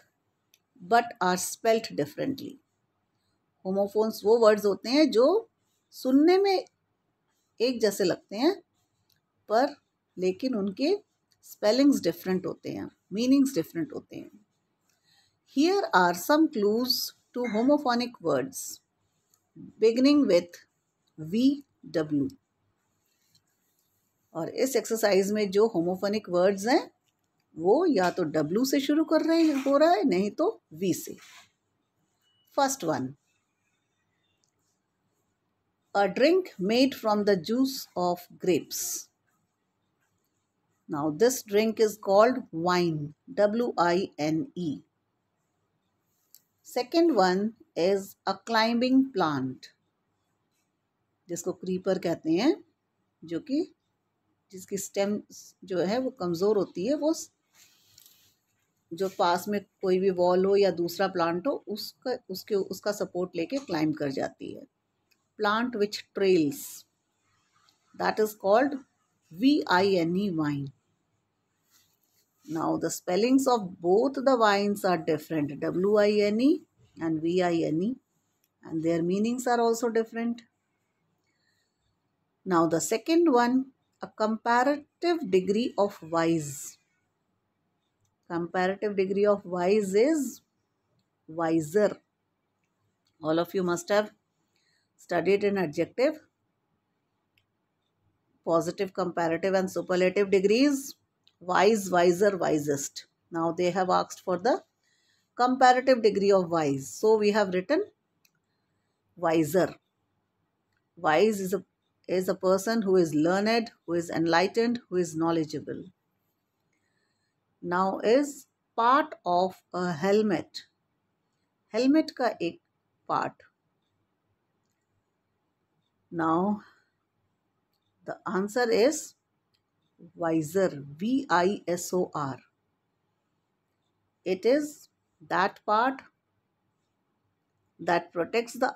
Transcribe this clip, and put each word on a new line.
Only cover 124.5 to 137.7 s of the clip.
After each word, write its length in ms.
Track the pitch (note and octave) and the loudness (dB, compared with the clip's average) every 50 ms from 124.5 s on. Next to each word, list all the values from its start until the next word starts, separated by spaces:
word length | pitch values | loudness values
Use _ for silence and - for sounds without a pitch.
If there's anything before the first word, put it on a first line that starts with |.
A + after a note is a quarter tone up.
| _ _ _ _ _ _ _ _ _ _ _ _ _ _ _ _ _ _ _ _ _ _ _ _ _ _ _ _ _ _ _ _ | _ _ _ _ _ _ _ _ _ _ _ _ _ _ _ _ _ _ _ _ _ _ _ _ _ _ _ _ _ _ _ _
Now 520 | F3 E3 D#3+ D#3+ D#3+ E3+ F#3 G#3 G#3 G#3 - - _ _ _ _ _ _ _ _ _ _ _ _ _ _ _ _ _ _ _ _ _ _ _ _ _ _ _ | -8 -4 -2 0 0 0 0 0 -2 -4 -8 -16 _ _ _ _ _ _ _ _ _ _ _ _ _ _ _ _ _ _ _ _ _ _ _ _ _ _ _
the 120 | - - - _ | -14 -14 -12 _
answer 420 | - A3 F#3 G3 G#3 G#3 B3+ B3 A3+ | -6 -4 -4 -4 -4 -2 -2 -2 0
is 460 | F#3+ F#3+ A3 C#4 - - - - - _ _ _ _ _ _ _ _ _ _ _ _ _ _ _ _ _ F3 E3+ _ | 2 2 2 2 2 -2 -8 -14 -18 _ _ _ _ _ _ _ _ _ _ _ _ _ _ _ _ _ -20 -20 _
visor, 680 | E3+ E3+ E3 E3 D#3+ D#3 D3 E3 G3 F#3+ F3 D3 C#3+ C#3 C#3+ C#3+ | -8 -4 -2 -2 -2 -2 -2 0 0 0 0 -2 -6 -12 -14 -12
V 300 | - G3+ A3+ C4 C4+ - - | -8 -4 -2 -2 -2 0 0
I 320 | E3 F3 F3 F#3+ G3+ - - | 2 2 2 2 0 -2 -4
S 260 | - F3 F3 - - - | -6 -6 -6 -4 -4 -2
O 180 | F3+ F3+ - - | -2 -2 -2 -4
R. 240 | D#3 C#3+ C3+ B2+ B2 - _ _ _ _ _ _ _ _ _ _ _ _ _ _ _ _ _ _ _ _ _ _ _ _ _ _ _ _ _ _ _ _ _ _ _ _ | -6 -6 -6 -8 -10 -14 _ _ _ _ _ _ _ _ _ _ _ _ _ _ _ _ _ _ _ _ _ _ _ _ _ _ _ _ _ _ _ _ _ _ _ _
It 220 | E3+ F#3 F#3 - | -6 -6 -2 2
is 420 | A3 C4 D4+ D4+ D4 - - - _ _ _ _ _ _ _ D#3+ D3+ | 2 2 2 0 -4 -10 -16 -20 _ _ _ _ _ _ _ -10 -4
that 300 | E3 F3 F#3 G3+ - - _ | -2 0 0 0 -2 -6 _
part 360 | - G#3 G#3+ A#3+ C4 C4+ C4+ - - _ _ _ _ _ _ _ _ _ _ _ _ _ _ _ _ _ _ _ _ _ _ _ _ _ _ _ _ _ _ _ _ | -2 0 0 0 0 -2 -6 -12 -20 _ _ _ _ _ _ _ _ _ _ _ _ _ _ _ _ _ _ _ _ _ _ _ _ _ _ _ _ _ _ _ _